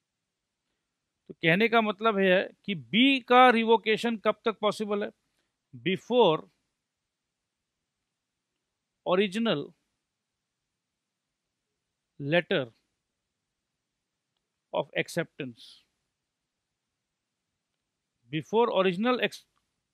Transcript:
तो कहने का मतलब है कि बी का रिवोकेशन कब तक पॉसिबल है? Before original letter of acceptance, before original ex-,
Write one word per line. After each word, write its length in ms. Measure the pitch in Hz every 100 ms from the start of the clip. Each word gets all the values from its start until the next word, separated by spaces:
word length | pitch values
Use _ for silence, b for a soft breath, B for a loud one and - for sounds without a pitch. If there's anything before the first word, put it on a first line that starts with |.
| _ _ _ _ _ _ _ _ _ _ _ _ -
तो 60 |
कहने 340 | - 165 175 226
का 120 | 233
मतलब 380 | 214 202 220 196
है 300 | 190 185 - -
कि 100 | -
बी 440 | 180 117 202 269 269
का 280 | - 247 254
रिवोकेशन 640 | 226 226 226 214 214 233 226
कब 240 | 220 208
तक 140 | 240 202
पॉसिबल 440 | 208 - 208 208
है? 60 | 220 - _ _ _ _ _
Before 640 | 127 117 190 - 247 202 156 - _ _ _ _ _ _ _ _ _ _ _ _ _ _ _ _ _ _ _ _ _ _ _ _ _ -
original 680 | 180 208 196 226 151 - - _ _ _ _ _ _ _ _ _ _ _ _ _ _ _ _ _ _ _ _ _ _ _ -
letter 520 | 143 170 170 185 123 - _ _ _ _ _ _ _ _ _ _ _ _ _ _ _ _ _ _ _
of 160 | - - 175
acceptance, 680 | 160 - 160 - 135 117 - - _ _ _ _ _ _ _ _ _ _ _ _ _ _ _ _ _ _ _ _ _ _ _ _ 117
before 380 | 151 - 214 240
original 480 | 185 190 175 233 247
ex-, 240 | 208 - _ _ _ _ _